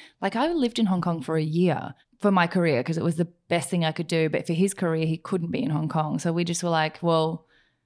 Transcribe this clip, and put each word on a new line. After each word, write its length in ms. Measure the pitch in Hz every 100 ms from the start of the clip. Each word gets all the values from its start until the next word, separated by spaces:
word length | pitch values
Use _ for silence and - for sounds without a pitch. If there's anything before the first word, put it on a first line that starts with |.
| - _
like, 140 | 196 226
I 160 | 311
lived 280 | 339 240 233
in 80 | 208
Hong 140 | 180
Kong 200 | 175 165
for 160 | 135 160
a 40 |
year 500 | 156 165 180 139 - - _ _
for 120 | 208
my 160 | 190 170
career 360 | 185 170 127
'cause 140 | 127 165
it 60 |
was 120 | 170 160
the 140 | 170 _ -
best 220 | 170 170
thing 160 | 175 160
I 60 |
could 140 | 160 160
do. 200 | 165 160
But 180 | 156 -
for 60 |
his 200 | 165 196
career, 320 | - 175 160 160
he 100 | 160
couldn't 340 | - 185 170
be 120 | -
in 60 | 165
Hong 180 | 151 160
Kong. 320 | 160 151 151
So 140 | 170
we 100 | 165
just 180 | 170 170
were 60 | 175
like, 300 | 160 156 -
"Well, 440 | 170 160 160 165 - _ _ _